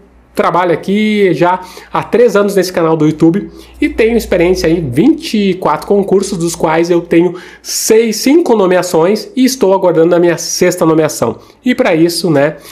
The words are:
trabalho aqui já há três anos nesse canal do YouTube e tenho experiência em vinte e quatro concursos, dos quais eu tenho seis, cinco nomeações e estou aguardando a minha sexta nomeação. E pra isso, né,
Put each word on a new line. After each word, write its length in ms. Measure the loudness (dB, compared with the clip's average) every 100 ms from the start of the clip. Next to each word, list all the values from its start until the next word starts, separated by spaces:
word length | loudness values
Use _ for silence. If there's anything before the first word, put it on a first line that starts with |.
| _ _ _
trabalho 380 | -4 -2 0 0
aqui 640 | -2 -2 -2 0 0 0
já 260 | 2 0 -2 -8 -20 -10
há 100 | -8
três 360 | -2 2 2 2
anos 180 | 0 0
nesse 160 | -2
canal 240 | -2 0 2
do 100 | 0
YouTube 460 | 2 2 2 -6 -16 -18 -6
e 80 | -4
tenho 260 | 0 0 0
experiência 500 | 0 0 0 0 0
em 200 | -2 -2
vinte 480 | 0 2 2 -2 -2
e 160 | -2 -2
quatro 300 | -2 -2 0
concursos, 520 | 0 2 0 -2 -4
dos 180 | -4 -2
quais 340 | -2 0 0
eu 120 | -2
tenho 340 | 0 0 0 -4 -16 -20
seis, 540 | -10 -6 2 2 2 0
cinco 400 | 2 2 2 2
nomeações 760 | 2 0 0 0 0 -2 -4 -2
e 80 |
estou 300 | 0 2 0
aguardando 420 | 2 2 2 2 2
a 40 |
minha 180 | 2 0
sexta 480 | -4 -2 0 0 0
nomeação. 540 | 2 0 -2 -6 -6 -16 _ -4
E 100 | 0
pra 180 | 0
isso, 380 | 2 0 0 0
né, 240 | 0 0 -4 -18